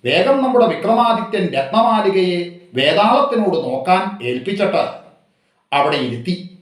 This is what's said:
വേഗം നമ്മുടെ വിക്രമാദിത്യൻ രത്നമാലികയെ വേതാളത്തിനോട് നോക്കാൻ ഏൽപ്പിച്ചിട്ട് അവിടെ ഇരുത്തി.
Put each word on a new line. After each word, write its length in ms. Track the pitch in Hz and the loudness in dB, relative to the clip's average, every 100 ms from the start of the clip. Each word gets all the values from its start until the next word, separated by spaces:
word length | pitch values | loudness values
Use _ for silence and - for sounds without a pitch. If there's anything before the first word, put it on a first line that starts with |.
വേഗം 380 | 123 156 247 277 | 0 2 2 2
നമ്മുടെ 240 | 262 240 220 | 2 4 2
വിക്രമാദിത്യൻ 800 | 165 196 233 240 220 214 208 175 | 0 0 2 2 0 -2 -4 -2
രത്നമാലികയെ 1120 | 131 - 214 233 214 196 190 180 175 175 - - | -2 -2 0 2 2 2 2 0 -2 -6 -12 -10
വേതാളത്തിനോട് 800 | 127 143 180 214 262 269 233 202 165 | -2 0 2 2 2 2 0 0 -2
നോക്കാൻ 680 | - 131 - - 208 - 120 | -4 -6 0 0 0 -6 -6
ഏൽപ്പിച്ചിട്ട് 600 | 123 190 196 196 - - - - _ _ _ _ _ _ | -6 -6 -2 0 2 0 -6 -20 _ _ _ _ _ _
അവിടെ 240 | 143 151 147 | 0 0 0
ഇരുത്തി. 640 | 127 117 123 180 - - | -4 -6 -6 -6 -8 -20